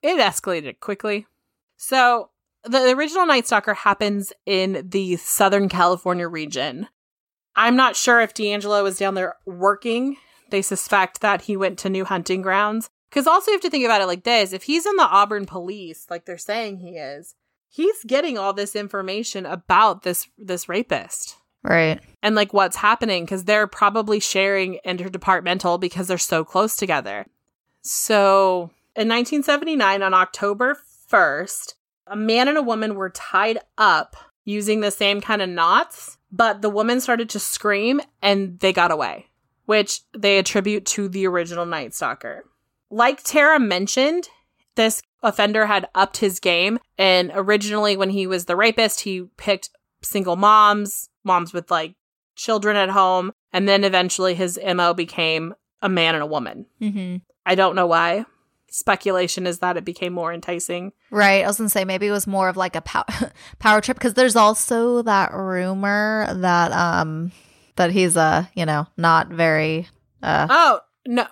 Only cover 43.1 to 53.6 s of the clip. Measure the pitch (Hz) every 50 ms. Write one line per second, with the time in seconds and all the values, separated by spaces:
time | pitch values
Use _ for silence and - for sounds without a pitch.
43.1 | 277 - - - - 302 285 302 320 302 247 208 180 180 196 202 - 262 262 294
44.1 | 330 359 349 - _ _ _ _ _ _ _ _ _ - 220 220 220 - - _
45.1 | _ _ - 226 202 - 208 208 208 220 214 208 208 196 185 - _ 185 196 196
46.1 | - - 226 196 185 - - 185 175 170 180 196 226 240 _ _ _ - 190 190
47.1 | 185 180 180 175 - 196 190 196 208 208 202 208 208 214 208 208 202 190 196 190
48.1 | 196 202 190 185 190 175 175 - 175 180 208 226 220 - 226 208 - - - 208
49.1 | 190 185 180 180 _ - - - 196 190 - - _ _ _ _ _ _ - -
50.1 | - 208 190 180 170 180 202 208 214 214 214 208 208 208 208 202 - - - _
51.1 | _ _ _ 208 185 175 170 170 - 175 175 - 180 165 160 165 180 _ _ _
52.1 | _ _ _ _ _ - - - 226 214 208 214 208 202 196 185 190 202 190 185
53.1 | 185 185 180 190 - _ _ _ - 185